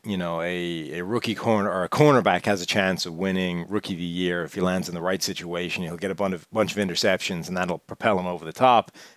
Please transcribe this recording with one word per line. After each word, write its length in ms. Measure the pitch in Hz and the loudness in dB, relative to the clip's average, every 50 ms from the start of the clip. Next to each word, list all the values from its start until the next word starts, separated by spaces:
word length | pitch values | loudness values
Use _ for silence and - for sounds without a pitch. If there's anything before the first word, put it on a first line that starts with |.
| - | -6
you 140 | 110 101 90 | -6 -4 -4
know, 240 | 87 85 85 82 82 | -2 -2 -2 -2 -2
a, 560 | 87 90 90 87 87 85 82 78 67 73 87 | -2 -2 -2 -4 -4 -4 -6 -6 -8 -8 -6
a 40 | 90 | -4
rookie 320 | 92 113 117 - 113 104 | -2 -2 -2 -2 -2 -4
corner 360 | - - 117 110 104 98 101 | -2 0 2 2 2 2 0
or 120 | 87 95 90 | 0 0 -2
a 60 | - | 0
cornerback 560 | - 135 151 147 139 123 92 104 90 90 - | 4 4 6 6 6 6 6 4 4 4 2
has 160 | 113 101 92 | 2 0 0
a 60 | 87 | 0
chance 400 | - - 104 95 95 92 85 - | -2 0 2 2 2 2 0 -2
of 80 | 90 82 | -6 -4
winning 520 | 82 95 95 92 95 92 90 87 87 85 82 | -2 -2 0 0 0 0 0 -2 -4 -4 -4
Rookie 240 | 101 104 - - 98 | -4 -6 -4 -4 -6
of 60 | 82 | -6
the 40 | 87 | -6
Year 400 | 87 85 90 92 90 87 87 82 | -6 -4 -2 -2 0 0 -2 -4
if 80 | 76 - | -4 -4
he 80 | - | -2
lands 260 | 90 92 92 95 - | 0 0 0 0 -4
in 80 | 90 85 | -4 -6
the 60 | 85 | -4
right 220 | 85 92 95 90 - | -2 -2 -2 0 -2
situation. 600 | 104 92 - - 85 87 87 90 85 - - 90 | -4 -6 -6 -8 -6 -4 -4 -4 -4 -4 -4 -6
He'll 140 | 82 85 | -6 -6
get 140 | 82 90 95 | -6 -4 -4
a 40 | 95 | -2
bun-, 200 | 82 101 95 92 | -2 -2 -2 -2
of, 120 | 82 - - | -4 -8 -6
bunch 260 | - 110 104 90 87 | 0 0 0 2 2
of 0 | |
interceptions, 720 | 104 104 92 85 - - 104 92 90 - - 95 85 78 85 | -2 0 0 0 2 2 2 2 2 0 -4 -4 -4 -4 -4
and 80 | 92 | -2
that'll 220 | 90 90 87 87 - | -2 0 -2 -2 -4
propel 400 | _ - 95 - - 117 104 92 | _ -14 -10 -2 2 2 2 2
him 80 | 90 | 0
over 180 | 90 87 82 80 | -2 -4 -6 -8
the 80 | 78 80 | -10 -2
top. 400 | - 123 127 120 110 98 - _ - - - - | 4 6 6 6 6 4 2 _ -20 -20 -20 -18